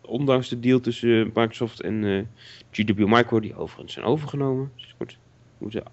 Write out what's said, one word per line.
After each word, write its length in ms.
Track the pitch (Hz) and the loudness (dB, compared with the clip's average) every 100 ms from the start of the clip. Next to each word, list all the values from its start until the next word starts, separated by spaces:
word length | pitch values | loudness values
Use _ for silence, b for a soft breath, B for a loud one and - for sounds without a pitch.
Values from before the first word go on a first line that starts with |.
ondanks 480 | - 120 139 131 123 | -6 -4 2 2 0
de 100 | 123 | -2
deal 200 | 123 127 | 2 2
tussen, 400 | 120 120 117 113 | 2 0 4 4
eh, 60 | 110 | 4
Microsoft 560 | 113 113 - 117 - | 0 0 -2 -8 -6
en, 220 | - 110 | -6 -2
eh, 180 | 104 98 113 B B B - | 0 -2 -4 B B B -10
G 240 | - 107 101 | -4 0 2
W 100 | 104 | 6
Micro, 340 | 117 117 113 | 6 4 0
die 160 | - - | -2 -8
overigens 380 | 82 - - | -10 -10 -16
zijn 120 | - - | -6 -2
overgenomen, 680 | 151 147 143 135 131 135 - | -2 -2 -4 -2 -2 -6 -12
dus 200 | - - | -20 -14
kort, 200 | - - _ _ _ _ | -14 -14 _ _ _ _
hoe 140 | 104 | -10
ze 120 | 110 - | -10 -10